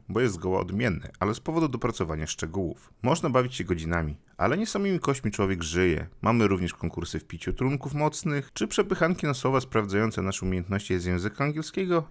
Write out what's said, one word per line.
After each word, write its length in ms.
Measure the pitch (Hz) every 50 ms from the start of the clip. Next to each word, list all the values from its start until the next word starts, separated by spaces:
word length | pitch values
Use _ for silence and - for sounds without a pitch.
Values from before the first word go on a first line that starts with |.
| - -
bo 100 | 95 113
jest 140 | 127 120 95
zgoła 260 | 85 87 92 92 95
odmienny, 520 | 92 87 92 104 123 117 85 73 - - - -
ale 140 | 95 104 104
z 60 | -
powodu 280 | - - 160 165 160 143
dopracowania 600 | 123 117 - 117 113 - 92 80 80 78 76 -
szczegółów. 640 | - - - 82 82 98 92 78 - - - - - _
Można 280 | - 123 160 170 - 156
bawić 260 | 123 127 127 127 127
się 80 | - 85
godzinami, 540 | 80 90 82 80 80 87 85 80 76 73 - - _ _ -
ale 200 | 87 107 143 190
nie 100 | 226 -
samymi 320 | - 165 202 196 185 165
kośćmi 320 | - 143 135 131 - 110
człowiek 320 | - - 101 95 95 87 82
żyje. 440 | 78 82 87 92 90 78 76 78 80 - -
Mamy 260 | - 104 117 117 107 98
również 260 | 98 87 90 85 -
konkursy 460 | - - 85 - 85 82 - - 80
w 60 | -
piciu 280 | - - 82 - 90 -
trunków 400 | - 127 131 143 135 - 143 139
mocnych, 560 | 147 151 151 - - - 160 147 143 135 - -
czy 140 | - 311 -
przepychanki 580 | - - 196 196 190 - 170 165 185 - -
na 80 | 151 135
słowa 280 | 131 - 131 135 131
sprawdzające 600 | 127 127 - 113 104 98 95 101 110 113 - -
nasze 240 | 92 95 98 - 95
umiejętności 540 | 92 92 90 87 95 98 101 - - 92 90
z 60 | 87
języka 380 | 90 90 87 90 104 - - 143
angielskiego 640 | 147 147 156 160 - - 208 190 180 175 165 151 -